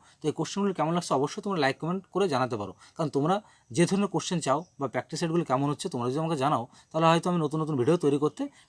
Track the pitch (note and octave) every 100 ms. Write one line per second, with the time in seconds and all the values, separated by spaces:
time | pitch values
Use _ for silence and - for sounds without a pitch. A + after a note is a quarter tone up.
0 | - _ D#3 D3+ D#3 G3 G3+ F3+ - F3
1 | - C#3 C#3+ - G3+ F#3 C3+ C3 D#3 F#3+
2 | - F3+ G3 B2+ B2+ A2 F#2+ - - -
3 | D3+ C#3 D3+ G3+ - _ - A#2 F3 G3
4 | G3 - - F3 C3+ C#3+ F3 - C3+ C3
5 | - D3 E3 E3+ D3 C3 C#3+ C#3+ F#3 B2+
6 | B2 C#3+ D#3+ D#3 B2+ C3 A#2+ - _ D#3+
7 | E3 E3 F3+ F3 D3 D#3 D3+ C#3 A#2+ E3+
8 | C#3+ C#3+ D3 - C#4 -